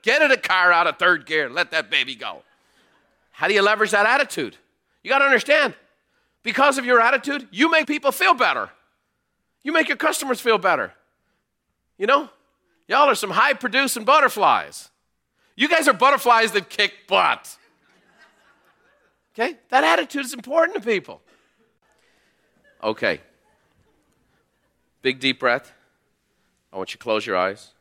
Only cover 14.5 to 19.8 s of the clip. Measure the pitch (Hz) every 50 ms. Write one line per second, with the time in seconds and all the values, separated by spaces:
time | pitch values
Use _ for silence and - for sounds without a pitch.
14.5 | 120 95 76 73 - - - _ _ _ _ _ _ _ _ _ _ _ _ _
15.5 | _ - 254 302 339 320 294 285 233 175 247 269 285 - - 240 233 226 226 214
16.5 | 180 202 170 _ - - 208 196 - - _ - 190 190 175 147 120 - - -
17.5 | - _ _ _ _ _ _ _ _ _ _ _ _ _ _ _ _ _ _ _
18.5 | _ _ _ _ _ _ _ _ _ _ _ _ _ _ _ _ _ 220 226 285
19.5 | 311 _ _ _ 247 262